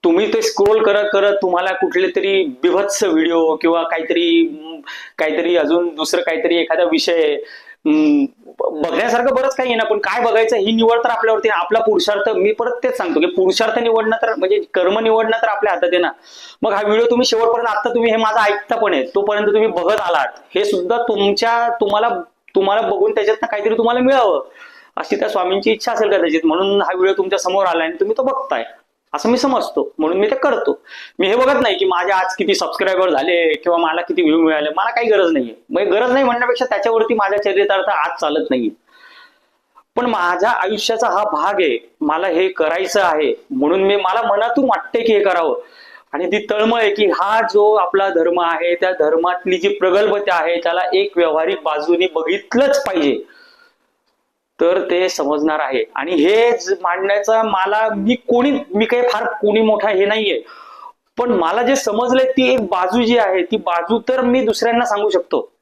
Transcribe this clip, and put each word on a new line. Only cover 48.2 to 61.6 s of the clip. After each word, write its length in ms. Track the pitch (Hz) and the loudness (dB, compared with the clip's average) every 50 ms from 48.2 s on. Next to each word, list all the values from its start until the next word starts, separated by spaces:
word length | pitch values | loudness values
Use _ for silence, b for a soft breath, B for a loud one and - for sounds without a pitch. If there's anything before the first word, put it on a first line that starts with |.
| 165 170 175 175 | 0 2 0 0
आहे, 340 | 175 170 165 156 170 175 175 | 0 0 -2 -2 0 -2 0
त्या 180 | 175 190 185 | 0 0 -2
धर्मातली 640 | 185 175 156 151 165 165 170 175 180 180 - 185 185 | 0 0 0 2 2 2 0 0 -2 -2 -2 -2 -2
जी 120 | 175 170 202 | 0 0 -2
प्रगल्भता 680 | 202 - 180 185 175 202 208 202 208 202 202 196 180 | 0 0 0 2 2 2 2 2 0 -2 0 0 0
आहे, 220 | 170 156 165 175 | 0 0 0 -2
त्याला 260 | 170 170 170 170 180 180 180 | -2 -2 -2 -2 -2 -2 0
एक 200 | - 190 202 202 - | 0 0 0 0 0
व्यावहारिक 420 | 175 170 160 151 160 156 180 196 - - | 0 0 2 2 0 0 -2 -4 -4 -4
बाजूने 420 | 160 151 151 151 160 175 165 185 180 156 | -4 -4 -4 0 0 0 2 0 -2 -2
बघितलंच 720 | 160 160 156 185 202 - - - 240 277 269 285 - - | -4 -2 -2 -4 -6 -6 -2 0 0 2 2 0 -2 -2
पाहिजे, 340 | - 190 170 147 143 120 - - b b b b b b b b b b b _ _ _ _ _ _ _ _ _ _ _ _ _ _ _ - | -2 -2 0 0 0 -2 -2 -6 b b b b b b b b b b b _ _ _ _ _ _ _ _ _ _ _ _ _ _ _ -2
तर 300 | 165 170 180 190 185 - | -2 0 0 0 -2 -2
ते 180 | 180 180 185 180 | -2 0 0 -2
समजणार 520 | - - 151 139 151 147 151 160 151 156 | -2 -4 -2 -2 -2 -2 -2 -2 -2 -2
आहे. 240 | 147 131 135 120 110 - - | -4 -4 -2 -4 -4 -4 -6
आणि 180 | - 135 165 | -8 -6 -2
हे 380 | 185 151 143 180 208 226 233 240 | 0 2 2 2 4 4 2 2
ज-, 220 | 233 233 - 180 196 180 | 0 -2 -4 -6 -6 -4
मांडण्याचा 600 | 185 175 175 185 190 202 202 208 202 214 220 226 | -2 -4 -4 -2 -2 -2 -2 -2 0 0 0 0
मला, 460 | 220 214 196 185 185 196 208 214 220 220 220 | 0 0 -2 -2 -2 -2 0 -2 -2 -2 -2
मी 180 | 202 196 214 247 | -2 -2 -2 -2
कोणी, 360 | 247 _ - 240 240 247 294 277 277 - - 185 | -2 _ -2 0 0 2 0 -2 -2 -6 -4 -2
मी 100 | 208 226 | -2 0
काही 240 | 220 240 240 247 247 | 0 0 0 0 0
फार 160 | - 214 226 | -2 -2 -4
कोणी 360 | - - - 202 208 208 220 | -6 -6 -2 -2 0 2 2
मोठा 280 | 220 214 214 - 196 220 | 2 2 2 0 0 -2
हे 180 | 202 185 202 | 0 0 0
नाहीये, 360 | 202 214 220 214 196 156 117 B B B B B B B B B B B _ _ _ _ | 0 0 -2 -2 -2 -4 -4 B B B B B B B B B B B _ _ _ _
पण 140 | - 240 247 | -4 -2 0
मला 320 | 226 185 165 165 185 226 | 0 0 0 0 0 0